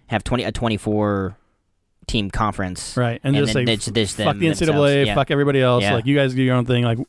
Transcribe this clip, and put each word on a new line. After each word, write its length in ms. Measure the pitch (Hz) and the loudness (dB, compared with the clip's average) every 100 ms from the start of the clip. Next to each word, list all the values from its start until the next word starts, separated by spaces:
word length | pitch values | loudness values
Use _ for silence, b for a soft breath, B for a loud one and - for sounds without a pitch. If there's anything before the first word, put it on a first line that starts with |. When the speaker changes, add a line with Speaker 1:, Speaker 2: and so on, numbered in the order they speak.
| b | b
Speaker 1:
have 180 | 110 - | -6 -2
twenty, 180 | 123 | -2
a 80 | 110 | -2
twenty-four 880 | - 117 104 - 107 104 101 95 98 _ _ _ _ _ _ - | -4 -2 -2 -2 0 0 0 -4 -8 _ _ _ _ _ _ -4
team 220 | 120 98 | -4 -2
conference, 680 | - 107 98 92 90 - - | -2 -2 -2 -6 -6 -8 -2
Speaker 2:
Right, 240 | 120 117 | -2 -2
and 100 | 139 | -2
Speaker 1:
and 120 | 139 131 | 0 0
Speaker 2:
just 80 | |
Speaker 1:
then 120 | 120 117 | 0 0
Speaker 2:
say, 100 | 107 | -2
Speaker 1:
ditch, 100 | - | -2
ditch 300 | 107 104 - | -2 -2 0
them 80 | 107 | -2
Speaker 2:
"Fuck 120 | 101 | 0
the 80 | 165 | 0
N 60 | 151 | 0
C 100 | 160 | 0
double 180 | 147 | 2
A, 60 | 143 | 4
Speaker 1:
themselves. 180 | 143 131 | 4 2
Yeah. 80 | 143 | 0
Speaker 2:
fuck 160 | 131 | 0
everybody 300 | 143 143 139 | 2 2 2
else. 220 | 127 123 | 4 2
Speaker 1:
Yeah. 100 | 101 | 2
Speaker 2:
Like, 120 | 110 120 | 0 2
you 80 | 143 | 2
guys 180 | 135 127 | 2 2
do 60 | |
your 140 | 131 127 | 2 2
own 80 | 120 | 2
thing. 180 | 123 | 2
Like, 140 | 120 113 | 0 -2